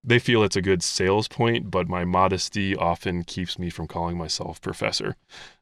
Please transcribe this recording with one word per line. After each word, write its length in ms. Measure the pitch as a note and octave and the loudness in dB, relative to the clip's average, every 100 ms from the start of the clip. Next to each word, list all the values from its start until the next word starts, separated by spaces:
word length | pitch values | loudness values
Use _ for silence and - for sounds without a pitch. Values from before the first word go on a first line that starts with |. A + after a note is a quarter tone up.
They 160 | A#2 A#2+ | 4 4
feel 240 | - A#2 | 6 4
it's 120 | G#2 G2+ | 4 2
a 60 | |
good 220 | F#2+ F#2 | 2 2
sales 440 | - - F#2 G2+ A2+ | 2 0 2 2 0
point, 440 | - A#2 A#2 G2+ | 0 0 0 0
but 180 | F#2 F2 | -2 0
my 160 | F2+ F2 | -2 0
modesty 720 | F#2 F#2+ F#2 - G#2 G2 F#2+ | 4 4 2 -2 -2 -2 0
often 480 | E2+ F2 G2 F2 | 0 0 -2 -4
keeps 340 | E2+ - F2 - | -6 -6 -6 -6
me 140 | F2 | -8
from 160 | - D#2+ | -6 -8
calling 280 | E2+ E2+ F2 | -4 -4 -4
myself 460 | D#2+ - - E2 | -6 -6 -6 -8
professor. 540 | - - G#2+ - - - _ - - _ | -8 -4 -4 -2 -4 -8 _ -20 -20 _